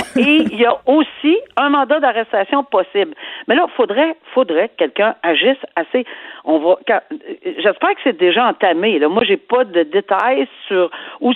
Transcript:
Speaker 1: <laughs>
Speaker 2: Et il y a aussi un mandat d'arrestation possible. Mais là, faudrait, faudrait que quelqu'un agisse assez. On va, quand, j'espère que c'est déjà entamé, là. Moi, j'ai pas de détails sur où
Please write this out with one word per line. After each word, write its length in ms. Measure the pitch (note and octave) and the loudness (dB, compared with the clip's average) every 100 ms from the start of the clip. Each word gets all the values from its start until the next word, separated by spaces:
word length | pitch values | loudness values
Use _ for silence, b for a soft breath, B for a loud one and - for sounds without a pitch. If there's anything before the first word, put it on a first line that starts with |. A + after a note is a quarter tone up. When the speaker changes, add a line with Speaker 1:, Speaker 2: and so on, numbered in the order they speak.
Speaker 1:
<laughs> 120 | - B3+ | 0 0
Speaker 2:
Et 260 | C4+ D#4 D#4 | 2 2 2
il 80 | G#3+ | 0
y 60 | A#3+ | 0
a 100 | - - | 2 2
aussi 520 | D#4 C#4+ - D4 G4+ C#5 - | 2 0 -2 0 0 -2 -2
un 140 | C#4+ | 0
mandat 280 | C#4+ C4 D4+ | 0 0 0
d'arrestation 640 | C4+ A3 A3 G#3 G3 C#4+ | 0 0 -2 -2 0 -2
possible. 500 | B3 G3 F3+ G3+ E3 - B B - | 0 0 0 -2 -2 -6 B B -2
Mais 60 | |
là, 120 | C4 E4+ - | 0 0 0
faudrait, 380 | G3+ G#3+ D#4+ - - | 0 0 -2 -2 -4
faudrait 340 | B3+ - D#3+ A3+ | -2 0 0 -2
que 60 | - | -2
quelqu'un 380 | D3+ - G#3+ - | -4 0 -2 0
agisse 340 | E3+ D#3+ G#3 C4+ - | -2 0 0 0 -4
assez. 300 | - D#3 B3+ A#3 B B B | -6 -4 -4 -4 B B B
On 140 | C#3 D#3 | -2 0
va, 180 | E3 - - | 2 0 0
quand, 140 | G3+ - - - - | -2 -2 -12 -14 -12
j'espère 460 | F#3 D#3+ G3 - F4 | -10 -2 -2 0 -2
que 60 | G4 | 0
c'est 140 | C4 F3 | -2 2
déjà 280 | F3+ F#3+ A#3+ | 2 2 0
entamé, 520 | - F#3+ E3 G#3+ E3 | 0 0 2 0 2
là. 100 | D3+ | 2
Moi, 160 | G3+ | 2
j'ai 140 | G#3 G3 | 0 -2
pas 260 | - B3 | 0 -2
de 180 | A3+ E3+ | 0 0
détails 600 | D3+ F#3+ - F#3+ A#3+ C#4 C4+ - - | 0 -2 0 0 0 0 -2 -8 -4
sur 220 | F#3+ E3+ B B B | 0 0 B B B
où 120 | B3 | -2